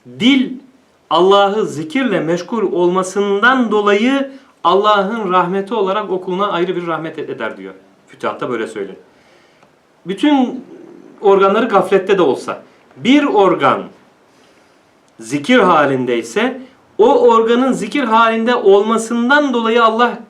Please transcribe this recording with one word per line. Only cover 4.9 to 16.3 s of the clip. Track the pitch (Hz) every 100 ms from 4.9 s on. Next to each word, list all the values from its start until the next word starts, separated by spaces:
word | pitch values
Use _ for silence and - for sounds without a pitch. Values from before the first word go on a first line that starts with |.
| 208 190 226 196
rahmeti | 185 175 190 196
olarak | 226 190 202 202
o | 185
kuluna | 190 185 202
ayrı | 175 180 175
bir | 170
rahmet | 160 160 156
ed-, | 123
eder | 135 110 98
diyor. | 95 92 _ _ _
Fütuhat'ta | - 107 - 143
böyle | 120 107
söylüyor. | 104 95 95 - _ _ _ _ _ _ _ _ _ -
Bütün | 196 294 277 240 - - - - - - -
organları | 214 196 196 214 247
gaflette | 196 - 196 190 190
de |
olsa, | 156 120 - 98 - _ _ -
bir | 156 285
organ | 285 208 190 170 131 104 92 - _ _ _ _ _ _ _ _ _ _ _ -
zikir | 113 143 143 254
halindeyse, | 190 165 143 131 123 117 110